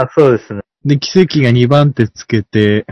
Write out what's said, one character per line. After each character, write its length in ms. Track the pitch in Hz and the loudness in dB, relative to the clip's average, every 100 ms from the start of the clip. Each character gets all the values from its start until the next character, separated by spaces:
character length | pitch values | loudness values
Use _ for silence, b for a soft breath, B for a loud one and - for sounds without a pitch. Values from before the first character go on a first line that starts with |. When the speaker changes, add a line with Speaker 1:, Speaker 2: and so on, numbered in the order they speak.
Speaker 1:
あ、 80 | 127 | -2
そ 140 | 165 139 | 0 2
う 40 | 113 | 0
で 60 | |
す 100 | - | -4
ね。 80 | 101 - _ | -16 -16 _
Speaker 2:
で、 140 | 139 147 | -4 -4
奇 220 | - 190 | -2 0
跡 200 | 180 151 | 0 0
が 100 | 127 | 0
二 160 | 123 123 | 2 2
番 260 | 143 147 | 2 0
手 160 | 131 110 | 0 -4
つ 160 | - - | -4 -6
け 180 | 110 | -6
て。 420 | - 107 104 107 - | -2 0 0 0 -4